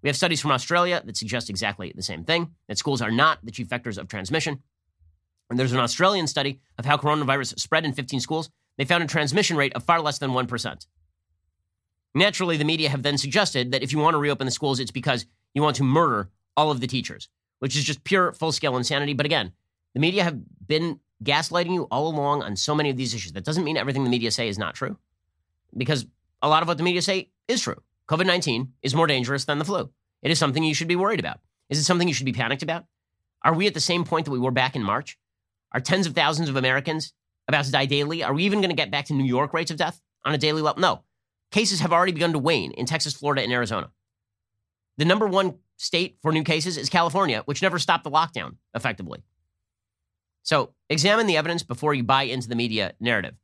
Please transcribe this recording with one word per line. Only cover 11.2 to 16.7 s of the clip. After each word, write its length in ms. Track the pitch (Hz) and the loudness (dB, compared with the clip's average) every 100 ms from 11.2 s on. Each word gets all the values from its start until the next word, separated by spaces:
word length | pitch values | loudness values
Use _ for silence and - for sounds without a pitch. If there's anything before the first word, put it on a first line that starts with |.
| _ _ _ _ _ _ _ _ _ | _ _ _ _ _ _ _ _ _
Naturally, 420 | 139 196 - 180 160 | 2 2 2 0 0
the 80 | |
media 240 | 151 160 151 | 0 0 0
have 140 | 139 | 0
then 160 | 143 143 | -2 -2
suggested 540 | 143 190 202 135 123 | 0 2 2 0 -2
that 100 | 131 | -2
if 100 | 123 | -2
you 60 | 151 | 2
want 160 | 151 | 2
to 40 | 160 | 4
reopen 280 | 147 139 131 | 0 -2 -2
the 40 | |
schools, 280 | 117 147 127 | -2 -2 -2
it's 100 | 123 | -4
because 360 | 135 135 127 - _ _ | -4 -2 -2 -4 _ _
you 80 | 135 | 0
want 140 | 151 135 | 0 2
to 80 | |
murder 460 | 139 147 165 110 95 _ _ - | 2 4 4 0 -4 _ _ 0
all 140 | 151 | 2